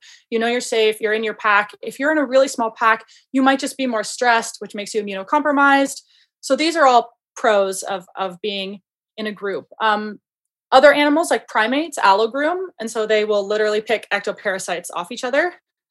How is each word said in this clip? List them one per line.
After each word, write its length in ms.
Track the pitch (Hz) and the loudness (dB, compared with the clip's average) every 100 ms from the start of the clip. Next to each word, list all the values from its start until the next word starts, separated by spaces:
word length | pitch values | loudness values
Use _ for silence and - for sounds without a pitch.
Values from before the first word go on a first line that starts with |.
| - - _ | -20 -20 _
you 80 | 226 | -4
know 80 | 233 | -2
you're 140 | 240 | -2
safe, 400 | - 233 214 214 | -2 0 2 0
you're 120 | 220 | -2
in 100 | 220 | -2
your 100 | 220 | -4
pack. 380 | 208 220 208 202 - | -4 0 2 0 -6
If 160 | - - | -12 -4
you're 140 | 285 | -2
in 60 | 311 | 0
a 60 | |
really 220 | 262 262 269 | 2 2 2
small 240 | - 226 | 0 -6
pack, 340 | 226 226 220 - _ _ | 0 0 0 -4 _ _
you 100 | 262 | 0
might 160 | 262 269 | 2 2
just 180 | 277 - | -2 -4
be 120 | 262 | -4
more 160 | 220 | -4
stressed, 520 | 208 - 247 226 220 - | -6 -2 2 2 0 -10
which 120 | 202 214 | -12 -10
makes 180 | 202 | -8
you 80 | 220 | -6
immunocompromised. 1000 | 202 190 190 302 294 277 277 277 277 - - _ _ _ | -6 -8 -2 0 2 2 4 4 2 -4 -18 _ _ _
So 120 | - | -2
these 220 | 269 311 330 | 0 0 4
are 100 | 269 | 6
all 260 | 240 240 _ _ | 6 2 _ _
pros 480 | - 233 208 196 190 | -2 2 2 2 -2
of, 240 | - 190 180 | -6 -8 -10
of 260 | - 190 175 | -8 -8 -6
being 400 | 208 202 190 202 _ _ _ - | -8 -6 -8 -12 _ _ _ -10
in 100 | 214 | -10
a 60 | |
group. 340 | 208 202 165 - - | -8 -6 -8 -10 -4
Um, 400 | 220 208 214 202 _ _ _ _ - | -2 -2 -4 -12 _ _ _ _ 2
other 220 | 262 294 | 6 8
animals 400 | 285 294 294 302 | 6 4 2 2
like 160 | 247 - | -2 -2
primates 500 | 233 220 269 330 - | -2 0 0 -4 0
allogroom, 680 | 202 196 226 269 302 359 370 - | 2 4 2 0 -2 -2 -8 -10
and 100 | 220 | -8
so 160 | 226 | -4
they 200 | 214 214 | 0 0
will 200 | 214 208 | 2 0
literally 360 | 196 214 214 214 | 0 0 0 -2
pick 260 | 220 214 - | -2 -4 -2
ectoparasites 800 | 202 202 190 208 190 196 170 - | -4 -4 -6 -4 -6 -6 -8 -8
off 160 | 165 175 | -10 -10
each 140 | 233 | -8
other. 300 | 254 277 349 - _ _ _ | -4 -2 -2 -8 _ _ _